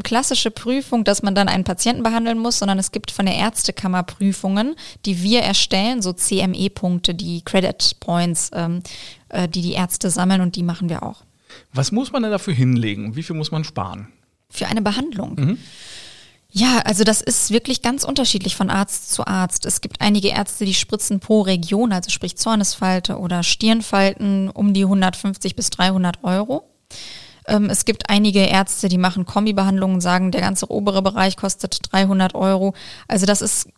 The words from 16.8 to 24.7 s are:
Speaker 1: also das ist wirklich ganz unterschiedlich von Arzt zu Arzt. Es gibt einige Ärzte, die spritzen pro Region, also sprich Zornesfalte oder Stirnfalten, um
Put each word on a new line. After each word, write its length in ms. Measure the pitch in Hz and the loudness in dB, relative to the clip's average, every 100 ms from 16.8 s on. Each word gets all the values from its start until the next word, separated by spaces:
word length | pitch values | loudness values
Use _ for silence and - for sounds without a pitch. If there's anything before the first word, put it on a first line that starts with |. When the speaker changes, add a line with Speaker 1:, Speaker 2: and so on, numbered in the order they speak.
Speaker 1:
also 180 | - 196 | 2 2
das 180 | 214 214 | 4 2
ist 300 | - - - | 0 -2 2
wirklich 320 | 226 - 254 | 0 0 -2
ganz 220 | 240 277 | -2 -2
unterschiedlich 500 | - 277 247 202 185 | -2 0 0 0 -2
von 160 | - 190 | -2 0
Arzt 400 | 196 202 - - | 0 0 -4 -4
zu 140 | - - | -4 -2
Arzt. 400 | 185 180 - 160 | 0 0 -2 -2
Es 140 | - | -4
gibt 200 | - - | -6 -2
einige 280 | 208 208 190 | 2 4 2
Ärzte, 360 | - 202 - | 0 -2 -2
die 80 | 196 | -2
spritzen 460 | 185 - 214 - 196 | 0 -2 -4 -2 -2
pro 220 | - 214 | 2 2
Region, 500 | 190 180 165 196 240 | 4 0 0 0 2
also 180 | 185 - | 0 -2
sprich 260 | - 180 - | -4 -6 -4
Zornesfalte 840 | 226 220 196 - 185 185 - - | 0 2 0 0 0 0 -2 -4
oder 240 | 175 175 | -2 -2
Stirnfalten, 1080 | 170 - 220 226 - 196 196 196 202 196 196 | 0 2 2 2 2 2 2 2 0 0 0
um 220 | - 202 | 0 2